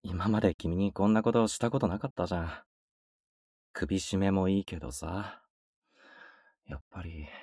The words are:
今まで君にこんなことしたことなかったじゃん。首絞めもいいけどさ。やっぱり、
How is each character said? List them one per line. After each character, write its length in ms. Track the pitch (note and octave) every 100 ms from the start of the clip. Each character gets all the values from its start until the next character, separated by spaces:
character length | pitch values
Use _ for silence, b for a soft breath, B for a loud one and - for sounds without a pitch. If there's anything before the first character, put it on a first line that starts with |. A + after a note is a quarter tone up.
今 260 | F#2 F2 G2+
ま 120 | G#2+
で 140 | G2+
君 220 | - E2 F2+
に 160 | G2+
こ 140 | - G#2
ん 80 |
な 80 | G#2+
こ 100 | A2+
と 160 | A#2 A2
し 100 | -
た 120 | A#2
こ 80 | C3+
と 100 | G2
な 100 | G2
か 100 | C3+
っ 40 |
た 140 | - F2+
じ 80 |
ゃ 80 | F2
ん。 220 | E2 - _ _ _ _ _ _ _ _ _ _ _
首 260 | - D2+ F#2+
絞 200 | - G2
め 100 | G2
も 180 | G2 F#2+
い 120 | G2
い 40 |
け 140 | - E2+
ど 140 | -
さ。 500 | - D#2+ F#2+ G2+ - _ _ _ _ b b b b b b b b -
や 100 | C#2
っ 60 | _
ぱ 120 | F#2+
り、 260 | E2+ D#2+ D2+ B